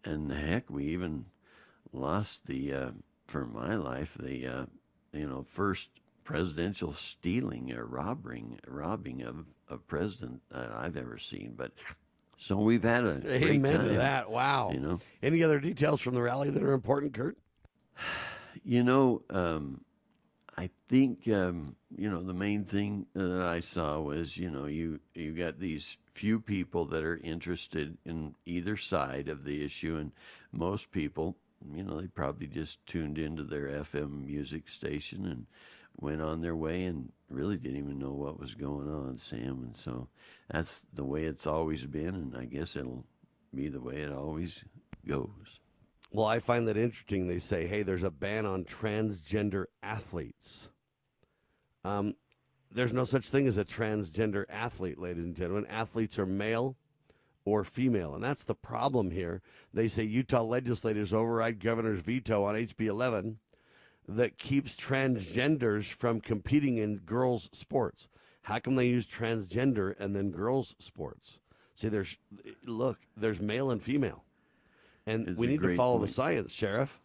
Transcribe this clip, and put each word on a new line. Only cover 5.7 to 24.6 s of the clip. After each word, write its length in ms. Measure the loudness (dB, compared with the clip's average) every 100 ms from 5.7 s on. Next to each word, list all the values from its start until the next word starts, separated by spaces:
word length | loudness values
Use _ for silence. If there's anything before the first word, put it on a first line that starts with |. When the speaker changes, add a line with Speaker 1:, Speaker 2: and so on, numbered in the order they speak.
| 0 -6 _ _ _
Speaker 1:
presidential 680 | -4 0 0 0 -2 -2 -6
stealing 800 | -6 -10 -6 0 0 0 -6 -6
or 120 | -6
robbing, 760 | -6 -4 -4 -4 -8 -10 -10 -12 -10
robbing 560 | -6 -4 -4 -6 -8
of 220 | -8 -10 -14 -18 _
a 80 | -12
president 640 | -4 -2 -2 -4 -10 -10 _
that 200 | -8 -8
I've 220 | -4 -4 -4
ever 220 | -8 -10
seen. 340 | -10 -10 -10
But 180 | -8 -10 -10 -16 -16 _ _ _ _
so 180 | -2 4
we've 260 | 6 6
had 220 | 6 4
a 120 | 4 2
great 260 | 0 4
Speaker 2:
Amen 380 | 6 6 6 4
to 60 | 4
Speaker 1:
time, 80 | 4
Speaker 2:
that. 340 | 4 2 0
Wow. 400 | 2 2 4 2
Speaker 1:
you 80 | 0
know. 180 | 0 -2 -4 -2
Speaker 2:
Any 200 | 2 6
other 180 | 6 6
details 400 | 2 2 4 4
from 140 | 2
the 80 | 2
rally 260 | 2 2 0
that 140 | 2
are 100 | 4
important, 400 | 2 4 2 2
Kurt? 240 | -2 -4 -6 _ _ -20 _ _ -10
Speaker 1:
<sighs> 680 | -6 -6 -8 -12 -16 -12
You 180 | 2 6
know, 400 | 8 8 8 6 0
um, 540 | 2 2 0 -2 -8 -14 _ _ _ _ _ -14 -8
I 140 | -8 _ 4
think, 380 | 6 6 2 2
um, 480 | 4 4 0 -6 -12 _ -4
you 120 | -2
know, 140 | -2
the 100 | -2
main 320 | -2 0 0
thing 420 | 0 0 0 -2 -4
that 280 | -2 0 2
I 160 | 2 0
saw 400 | -2 -2 0 0
was, 360 | 0 -2 -4 -4
you 120 | -4
know, 180 | -4